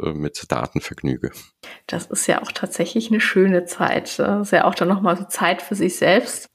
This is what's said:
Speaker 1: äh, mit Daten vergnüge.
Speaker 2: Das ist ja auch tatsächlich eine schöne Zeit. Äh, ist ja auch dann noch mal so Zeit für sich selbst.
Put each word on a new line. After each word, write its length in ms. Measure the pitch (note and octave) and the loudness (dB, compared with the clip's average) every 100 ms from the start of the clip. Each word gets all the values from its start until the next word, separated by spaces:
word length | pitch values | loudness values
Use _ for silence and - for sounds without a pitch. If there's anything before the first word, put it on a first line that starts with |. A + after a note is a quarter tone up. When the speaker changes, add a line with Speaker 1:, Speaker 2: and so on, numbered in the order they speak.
Speaker 1:
äh, 120 | - | -6
mit 360 | D#2 D2 - - | -4 -6 -6 -4
Daten 300 | B1 B1 - | -4 -2 -4
vergnüge. 500 | - - C#2 B1 C2+ - - _ - - - | -6 -4 -4 -2 -4 -8 -18 _ -20 -18 -10
Speaker 2:
Das 200 | - - | -8 -6
ist 200 | - - | -2 0
ja 160 | - | 0
auch 80 | G#3+ | -2
tatsächlich 600 | - F#3+ - E3+ A3+ A3 | -6 -6 -4 -2 -2 0
eine 100 | G#3+ | 0
schöne 460 | - G3 F#3+ F3+ F3 | 2 4 4 4 0
Zeit. 520 | - F#3+ - - - | -2 0 0 -2 -2
Äh, 220 | - G3+ | 0 0
ist 100 | G3+ | 2
ja 140 | F#3+ | 4
auch 100 | F3 | 4
dann 140 | - E3+ | 4 2
noch 120 | G3 | 2
mal 160 | F#3+ F3 | 2 0
so 80 | |
Zeit 380 | G3 - F3 F#3 | -2 -2 0 0
für 140 | - G3+ | -2 -2
sich 200 | F3+ - | 0 2
selbst. 520 | D#3 G3 B3+ - - | 4 4 2 -6 -14